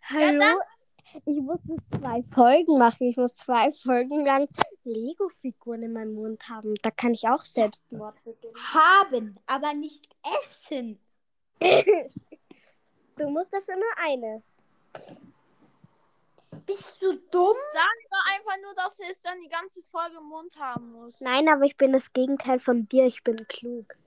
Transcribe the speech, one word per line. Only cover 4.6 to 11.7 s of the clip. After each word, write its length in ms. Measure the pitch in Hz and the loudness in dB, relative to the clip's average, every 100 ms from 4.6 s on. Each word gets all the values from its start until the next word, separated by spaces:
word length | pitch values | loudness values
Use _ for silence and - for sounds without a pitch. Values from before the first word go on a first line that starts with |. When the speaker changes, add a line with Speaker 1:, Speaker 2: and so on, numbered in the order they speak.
| - 403 | -2 -2
Speaker 1:
Lego-Figuren 1000 | 254 220 233 320 381 - 269 - - 226 | -10 -8 -8 -6 -6 -6 -12 -12 -12 -10
in 100 | 226 | -8
meinem 200 | 226 220 214 | -8 -8 -8
Mund 340 | 220 220 - | -8 -10 -14
haben. 240 | 226 214 208 | -12 -6 -6
Da 80 | 220 | -6
kann 240 | - 240 | -4 -2
ich 140 | 226 220 | 0 0
auch 140 | 269 - | 0 -2
Selbstmord 760 | - 214 - _ 226 214 - | -2 -2 -2 _ -14 -14 -16
begehen. 320 | - 226 - - - | -20 -20 -20 -16 -4
Speaker 3:
Haben, 680 | 311 320 381 392 254 220 196 - | 4 6 6 4 -2 -6 -14 -8
aber 280 | 269 294 | -4 -4
nicht 360 | 294 302 - _ _ 285 571 | -6 -10 -14 _ _ -6 -6
essen. 580 | - - - 285 233 208 _ _ _ _ _ _ | -8 -18 -10 -8 -8 -14 _ _ _ _ _ _
Speaker 1:
<laughs> 500 | 349 | 4